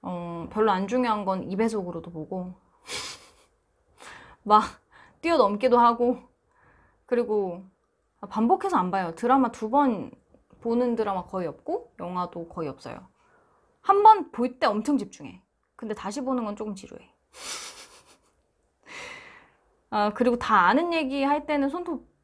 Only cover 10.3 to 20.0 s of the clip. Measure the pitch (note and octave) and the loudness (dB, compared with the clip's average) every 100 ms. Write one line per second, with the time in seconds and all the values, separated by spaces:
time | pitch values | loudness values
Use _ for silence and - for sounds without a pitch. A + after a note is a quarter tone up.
10.3 | _ _ _ A#3 A#3 A#3+ A#3 G#3 F#3+ F3+ | _ _ _ -2 0 0 0 -2 -2 -4
11.3 | F#3+ E3+ - - F#4+ - _ F3 F3+ F3 | -6 -6 -8 -8 -8 -8 _ -8 -6 -6
12.3 | - E3 - D#3 - - - F#3 _ _ | -8 -12 -8 -8 -8 -14 -16 -18 _ _
13.3 | _ _ _ _ _ - G4 G#4 G#4 D#4 | _ _ _ _ _ 2 6 8 8 4
14.3 | - B3 B3+ C4 G#3 G#3+ C#4 G3+ - C#3 | -4 -4 0 0 0 0 0 -2 -12 -18
15.3 | F#3 _ _ _ - A3 G#3 F#3+ A3 B3+ | -18 _ _ _ -14 -10 -8 -8 -8 -4
16.3 | B3+ A3 G#3 G#3+ G3 - - - _ _ | -2 -4 -8 -8 -10 -14 -20 -20 _ _
17.3 | - - - - - - - _ _ _ | -18 -12 -12 -12 -18 -20 -20 _ _ _
18.3 | _ _ _ _ _ - - - - - | _ _ _ _ _ -20 -16 -16 -18 -20
19.3 | - _ _ _ _ _ G#3+ | -20 _ _ _ _ _ -2